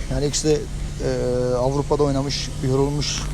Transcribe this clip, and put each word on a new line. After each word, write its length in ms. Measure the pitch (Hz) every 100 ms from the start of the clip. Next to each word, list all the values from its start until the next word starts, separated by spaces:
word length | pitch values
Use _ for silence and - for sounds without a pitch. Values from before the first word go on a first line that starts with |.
| -
yani 140 | 131 147
ikisi 220 | 135 156
de, 60 |
e, 1000 | 151 147 - - - 139 127 123 123 123 123
Avrupa'da 480 | 127 139 139 147
oynamış, 460 | 147 135 139 135 - - 135
yorulmuş 540 | 135 139 147 139 - -